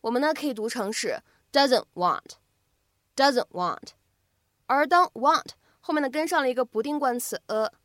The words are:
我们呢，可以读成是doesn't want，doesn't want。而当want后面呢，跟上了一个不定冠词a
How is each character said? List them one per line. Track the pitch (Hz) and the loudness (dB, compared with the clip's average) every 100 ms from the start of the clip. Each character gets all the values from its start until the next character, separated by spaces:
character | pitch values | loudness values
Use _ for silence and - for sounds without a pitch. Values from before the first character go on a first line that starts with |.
我 | 226 | -2
们 | 240 | 0
呢， | 294 | 0
可 | 311 294 | 0 -4
以 | |
读 | 226 220 | -4 -6
成 | 247 226 | -4 -6
是 | 220 202 131 _ _ _ | -4 -4 -6 _ _ _
doesn't | 277 277 247 - | 2 4 2 0
want，doesn't | - 175 135 - - _ _ _ _ _ _ _ - 269 247 - | -2 0 0 -6 -20 _ _ _ _ _ _ _ 2 2 4 -2
want。 | - 180 127 - - _ _ _ _ _ _ _ | -4 -4 -6 -12 -20 _ _ _ _ _ _ _
而 | 262 294 | 0 4
当 | 349 359 | 4 4
want | - 262 320 - - _ _ | 2 2 2 0 -20 _ _
后 | - | -4
面 | 302 | -2
呢， | 285 | -2
跟 | 262 320 | -2 -2
上 | 339 | 0
了 | 269 | 0
一 | |
个 | 247 | -2
不 | 247 214 | -2 -2
定 | 247 294 | -2 -2
冠 | 277 247 | -2 -2
词 | - 196 _ | -6 -10 _
a | 214 220 _ | -4 -4 _